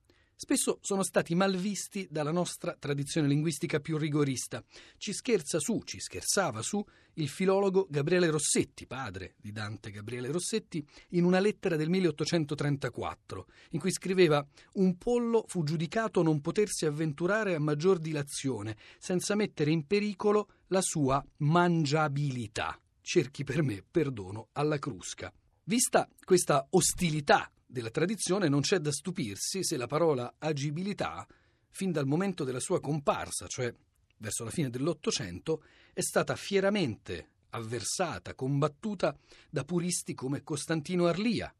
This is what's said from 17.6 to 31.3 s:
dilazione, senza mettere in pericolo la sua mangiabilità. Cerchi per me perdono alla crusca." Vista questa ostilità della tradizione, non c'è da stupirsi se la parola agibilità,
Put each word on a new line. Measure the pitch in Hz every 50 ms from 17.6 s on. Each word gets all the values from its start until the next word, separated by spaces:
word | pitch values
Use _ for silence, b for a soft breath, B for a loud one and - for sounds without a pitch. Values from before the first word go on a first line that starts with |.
| 151 151 151 147 160 190 190 170
dilazione, | 156 160 156 147 143 - - - - 135 123 104 101 107 107 B B B B B
senza | B - 185 175 - - 202
mettere | 208 214 - - - 151 147
in | 160 165 147
pericolo | - 202 208 208 208 202 - - 208 202 214 202 b b b b
la | - 175 190 185
sua | - - 160 143 127 135 143 135 - _ -
mangiabilità. | 151 147 165 175 175 175 170 165 156 135 147 160 156 151 139 143 147 143 127 123 117 - - - 82 80 - - _ _ _ _
Cerchi | - - - 175 139 131 - - 139
per | - 123 160 156
me | 127 104 95 - _
perdono | - 175 147 139 127 110 95 90 104 107 117 _ -
alla | - 147 151 156 143
crusca." | - - 110 90 - - - - - 92 - _ _ _ _ _ -
Vista | 156 208 247 - - - 202 135 - _ _ -
questa | - 190 175 - - 151 139 - -
ostilità | - 180 - - - - 180 165 151 151 143 - 208 - - - _ _ _ _
della | 131 127 113 113
tradizione, | - - 156 185 226 180 - - 180 208 196 147
non | 139 143
c'è | 139 - 202 185
da | 151 147 143
stupirsi | - - 190 175 - 139 101 98 - - - - 196 165
se | - 165
la | 131 120
parola | 117 139 156 170 160 147 123 120 117 - -
agibilità, | 147 156 160 139 139 151 147 165 190 208 202 - - 78 80 - - b